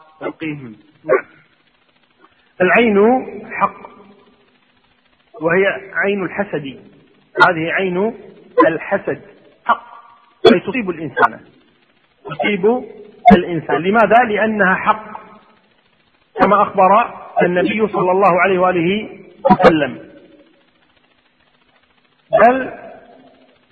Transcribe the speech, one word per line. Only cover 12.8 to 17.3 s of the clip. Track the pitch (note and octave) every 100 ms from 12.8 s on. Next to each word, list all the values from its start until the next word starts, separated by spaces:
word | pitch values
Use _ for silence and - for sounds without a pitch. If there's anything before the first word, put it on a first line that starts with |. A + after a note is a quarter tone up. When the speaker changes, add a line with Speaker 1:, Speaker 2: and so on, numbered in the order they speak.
| - - - - - F3+
Speaker 2:
الإنسان. | F3 D#3+ D3+ D#3
لماذا؟ | F#3 A3+ G3 A#3 A#3
لأنها | G3+ A3 G#3 F#3
حق، | F3+ G#3 G#3 - - - - _ _ _ _ _ _ _ _ _ -
كما | F#3+ G3+
أخبر | - G3 F#3 G#3+ A#3+ - -